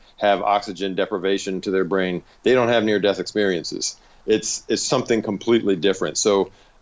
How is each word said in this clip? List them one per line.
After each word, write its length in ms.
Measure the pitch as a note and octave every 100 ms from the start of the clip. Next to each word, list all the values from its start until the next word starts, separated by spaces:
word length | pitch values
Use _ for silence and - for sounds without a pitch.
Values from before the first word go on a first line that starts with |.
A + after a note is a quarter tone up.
| - _
have 240 | G#2 F#2+
oxygen 540 | - G2+ G#2 F2+ G2 F#2
deprivation 640 | F#2+ G2 F#2+ G2 G2+ F#2
to 100 | G2+
their 140 | F#2+ F2+
brain, 380 | G2 F#2 F2 - _
they 100 | -
don't 140 | B2+ A#2+
have 160 | A#2+
near-death 360 | G#2+ G#2 G2 F#2
experiences. 760 | F2 G#2+ G2+ F2 - - - - _ _ -
It's, 380 | A2 - - -
it's 160 | A2
something 380 | - C3 - A2+
completely 560 | G#2+ G2 - A#2 G2+ F#2
different. 400 | G2 F#2 E2+ -
So 340 | A2 G2 F2+ - _ _